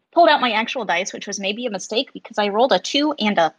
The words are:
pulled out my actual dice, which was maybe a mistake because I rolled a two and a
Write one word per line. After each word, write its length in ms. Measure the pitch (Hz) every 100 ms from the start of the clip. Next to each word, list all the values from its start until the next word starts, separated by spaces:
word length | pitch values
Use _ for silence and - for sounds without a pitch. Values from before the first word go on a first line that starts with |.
| _
pulled 160 | 339 339
out 120 | 294
my 120 | 254
actual 320 | 214 226 269
dice, 280 | 196 175 196
which 140 | - -
was 140 | 196
maybe 260 | 196 208 247
a 40 |
mistake 400 | 196 - 214 277
because 260 | 190 - -
I 100 | 208
rolled 240 | 202 262
a 60 | 185
two 340 | - 285 302 294
and 200 | 214 185
a 140 | 160